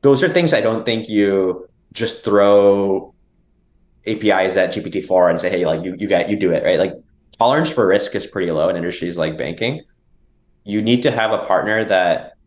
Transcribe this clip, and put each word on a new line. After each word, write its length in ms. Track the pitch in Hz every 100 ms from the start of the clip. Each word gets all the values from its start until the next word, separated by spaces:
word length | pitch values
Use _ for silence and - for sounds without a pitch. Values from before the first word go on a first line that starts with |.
Those 200 | 143 135
are 60 | 175
things 240 | 175 170
I 80 | 117
don't 240 | 110 113
think 240 | 120 113 110
you 600 | 107 101 98 92 90 - _ _
just 320 | - 113 -
throw 880 | - 101 101 101 101 101 98 95 - _ _ _ _ _ _ _ _ _
A 120 | - 104
P 140 | 104
Is 260 | 95 92 95
at 160 | 92
G 80 | 101
P 100 | 90
T 100 | 98
four 300 | - 92 90
and 80 | 85
say, 100 | 90
"Hey, 160 | 92
like, 200 | 87 80
you, 100 | 90 92
you 120 | 101
got, 200 | 92 85
you 80 | 104
do 140 | 92
it," 140 | 82
right? 140 | - 85
Like, 160 | 95 - _ _ _ -
tolerance 320 | 117 143 160
for 160 | - 98
risk 300 | 101 - 101
is 100 | -
pretty 240 | 101 87
low 180 | 78 82
in 80 | 87
industries 400 | 85 87 87 87
like 220 | 80 78
banking. 440 | 65 82 113 156 - _ _ _ _ _ _ _
You 180 | - 104
need 220 | 110 123
to 80 | 139
have 180 | 117 110
a 80 | 110 -
partner 380 | 92 104 110
that 520 | 104 95 87 80 - _